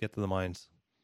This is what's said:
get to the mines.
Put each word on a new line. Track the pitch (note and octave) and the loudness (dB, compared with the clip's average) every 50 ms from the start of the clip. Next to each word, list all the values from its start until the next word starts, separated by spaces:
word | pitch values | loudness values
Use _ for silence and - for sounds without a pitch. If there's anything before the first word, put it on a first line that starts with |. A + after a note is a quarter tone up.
get | - G#2+ - | -4 -4 -2
to | - | 0
the | G#2 F#2+ | 0 2
mines. | F#2+ F#2+ F#2 F#2 F2+ - - - _ _ _ _ _ _ | 2 2 2 0 -2 -6 -12 -18 _ _ _ _ _ _